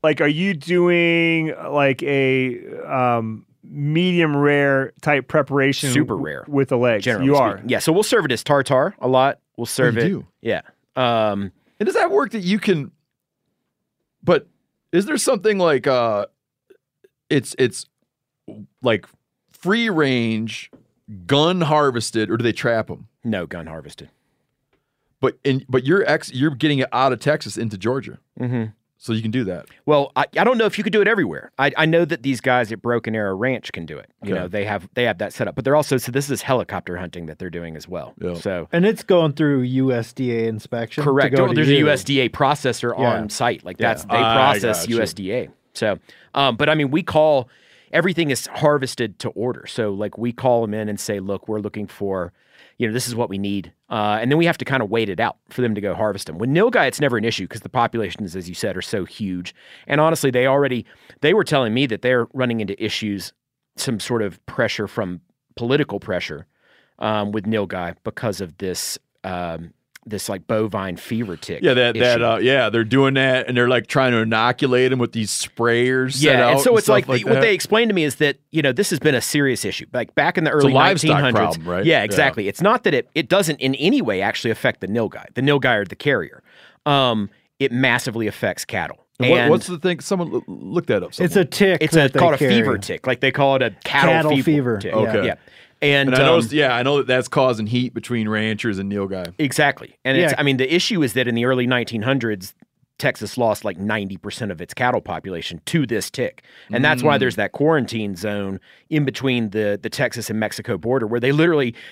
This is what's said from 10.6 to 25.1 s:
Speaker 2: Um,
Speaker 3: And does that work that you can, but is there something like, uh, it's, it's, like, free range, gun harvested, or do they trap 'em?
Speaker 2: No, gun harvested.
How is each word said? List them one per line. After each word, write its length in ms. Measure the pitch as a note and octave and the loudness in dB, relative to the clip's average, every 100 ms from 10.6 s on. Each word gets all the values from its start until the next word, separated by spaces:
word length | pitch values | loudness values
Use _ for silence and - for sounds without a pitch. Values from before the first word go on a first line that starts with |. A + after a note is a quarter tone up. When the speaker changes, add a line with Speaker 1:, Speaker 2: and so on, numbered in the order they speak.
| - _ _ - | -6 _ _ -2
Speaker 2:
Um, 560 | B2 A#2 G#2+ G2+ G2 _ _ _ | 0 2 0 -2 -6 _ _ _
Speaker 3:
And 60 | A3+ | -2
does 80 | - | 0
that 140 | F#4 | 2
work 220 | G4 B3+ | 0 0
that 80 | A3+ | -4
you 160 | F3+ G#3 | -2 0
can, 320 | G#3 E3+ C3 _ _ _ _ _ _ _ _ _ _ _ _ _ | 2 0 -2 _ _ _ _ _ _ _ _ _ _ _ _ _
but 240 | - E3 - _ _ _ _ | 2 2 0 _ _ _ _
is 140 | E3+ G3+ | -2 0
there 120 | D4 | -2
something 420 | - A#3+ G#3+ G3+ | 0 0 0 2
like, 260 | F3 C#3 C#3+ | 2 2 2
uh, 400 | B2+ A#2 G#2 G2+ _ _ _ _ _ _ _ _ _ _ | 2 2 0 -4 _ _ _ _ _ _ _ _ _ _
it's, 260 | D3 - - | -2 -2 0
it's, 260 | B2+ - - _ _ _ _ _ - G#2+ G2+ _ | 0 0 -16 _ _ _ _ _ -20 -18 -18 _
like, 240 | B2+ G#2+ - _ _ _ _ | -2 -2 -4 _ _ _ _
free 380 | _ F3 A3+ A#3 | _ -2 0 2
range, 840 | E3 C#3 B2+ A2+ A2 A2 A2 - - _ _ - G2 F2 | 2 2 2 0 -4 -6 -10 -16 -20 _ _ -20 -20 0
gun 340 | C#3 D#3+ F#3 | 2 4 2
harvested, 720 | D#3 D3+ C#3+ A#2+ A2+ A2+ G#2+ | 2 2 2 0 -4 -2 -2
or 60 | A#2 | 0
do 60 | |
they 80 | A#2 | 0
trap 360 | - A#2+ A2+ - | 0 0 -2 -2
'em? 180 | F2 - _ | -10 -16 _
Speaker 2:
No, 220 | A#2+ G2+ E2 | -6 -4 -6
gun 220 | F2+ D#2+ | -10 -12
harvested. 420 | D#2+ D2 - C#2+ _ _ _ _ _ _ _ _ _ _ | -14 -16 -20 -20 _ _ _ _ _ _ _ _ _ _